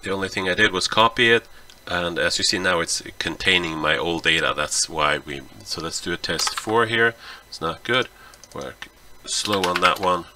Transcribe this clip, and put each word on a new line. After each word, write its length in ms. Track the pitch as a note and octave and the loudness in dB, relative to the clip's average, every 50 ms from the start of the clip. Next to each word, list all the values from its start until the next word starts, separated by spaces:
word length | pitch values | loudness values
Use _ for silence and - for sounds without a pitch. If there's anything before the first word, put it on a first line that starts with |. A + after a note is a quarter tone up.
| - | -4
The 80 | G2 | -4
only 180 | F#2+ G2 F#2+ F#2 | -4 -2 -2 -4
thing 200 | - G#2 F#2+ F#2 | -4 -4 -2 -2
I 60 | F2+ | 2
did 180 | F2 G#2+ G2+ F#2 | 2 2 2 2
was 160 | F#2 F2 - | 0 -2 0
copy 420 | - - A2 A#2 - - B2 A#2 | 4 4 4 4 6 4 6 6
it, 160 | A#2 A#2 - - - - - - - - - | 6 4 4 -2 -20 -20 -20 -20 -20 -18 -12
and 320 | - - F2 F2 F2 E2+ D#2+ | -4 -4 -2 -2 -2 -2 0
as 200 | - E2+ - - | 0 0 0 0
you 60 | G2 | 0
see 140 | - - F#2+ | 0 0 0
now 220 | F#2 F#2 F2+ E2+ | 2 2 2 2
it's 220 | E2+ - - - - - - - | 0 -2 -2 -6 -6 -8 -8 -6
containing 580 | - - D#2+ - - F#2+ F#2+ F2+ F2 E2 D#2+ D#2 | -6 -6 -4 -2 0 2 2 2 2 0 -4 -2
my 180 | D2+ D2+ D#2 | 0 0 0
old 280 | - - E2+ E2+ E2 - | 0 0 -2 -2 0 0
data, 280 | E2 D#2+ E2 D2+ C2 B1+ | 0 0 2 0 0 -2
that's 340 | C#2+ D2 D2 - - - - | -2 -4 -4 -2 -2 -2 -2
why 300 | E2+ D#2+ D2+ D2 D2 D2 | -2 0 0 0 0 0
we, 240 | C2+ D2+ C#2+ C#2 C2+ C2+ - - - | -4 -8 -10 -10 -10 -14 -18 -18 -12
so 180 | - - - | -10 -8 -6
let's 200 | D#2 E2 - - | -6 -6 -6 -6
do 120 | - F2 E2+ | -4 -4 -6
a 40 | |
test 420 | E2+ - - E2+ D#2 - - - - | -4 -4 -6 -4 -2 -2 -2 -4 -6
four 280 | - - G#2+ A2+ A#2 | -4 0 2 2 2
here. 280 | A2+ A#2 A2+ A#2 A#2 A2+ - - - - - - - | 2 2 2 2 2 2 -2 -16 -18 -18 -18 -20 -18
It's 120 | - - | -14 -6
not 240 | D#2 E2 D#2+ - - | -6 -6 -6 -6 -2
good. 240 | - A#2 B2+ A#2 - - - - - - - - - - | 0 0 0 0 -2 -6 -20 -20 -20 -20 -20 -20 -16 -12
Work 360 | D2+ C#2 C2 - - - - _ - - - - - - | -12 -10 -10 -12 -14 -18 -20 _ -20 -20 -20 -20 -18 -10
slow 360 | - - - - - G#2 G2 F#2 | -6 -6 -4 0 0 0 2 2
on 180 | F2 F2+ F2 | 2 0 4
that 200 | F2+ F#2 - - | 4 4 2 4
one. 240 | G2 F#2 F2+ F2 E2+ - - | 2 2 2 2 -2 -8 -18